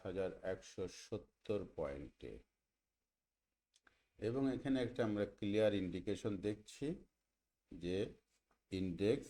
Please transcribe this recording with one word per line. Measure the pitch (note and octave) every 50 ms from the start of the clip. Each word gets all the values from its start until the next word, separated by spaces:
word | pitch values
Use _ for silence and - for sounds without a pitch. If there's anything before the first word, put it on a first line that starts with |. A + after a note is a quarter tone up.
| -
হাজার | G2 F2+ G2 F#2+ F2+ - - F#2+ F#2 F#2
একশো | - - - - - F#2
সত্তর | F2+ - - - - A2 F#2 - - _ _ _ - G#2 G2 E2+ - -
পয়েন্টে। | - D#2 C#2+ C#2 C#2 C#2+ - - _ - A#1 G1+ - - _ _ _ _ _ _ _ _ _ _ _ _ _ _ _ _ _ _ _ _ _ _ _ _ _ _ _ _ - _ _ _ _ _
এবং | - G#2 A2+ A#2+ C3+ C3+ C3+ B2+
এখানে | - - C3+ C3+ C3
একটা | B2 A2 - - A#2
আমরা | A2 G#2 G#2 G2+
ক্লিয়ার | G2+ - - A2 G2+ G2+ A2 A2 G#2+ G2+
ইন্ডিকেশন | G2 F#2+ F2+ E2+ F#2 F2 G#2 G2 - - A2 G2+
দেখছি | F#2 G2+ G#2 G#2 G#2 - - - - C#3+ D3+ F#3+ - - - _ _ _ _ _ _ _ _ _ _ _ _
যে | - E2+ E2+ F2 F2+ G2 A2+ D3 - - _ _ _ _ _ _ _ _ _ _
ইনডেক্স | G2 F#2 F#2+ F#2 E2 F2+ G2 G#2+ C3+ C3+ -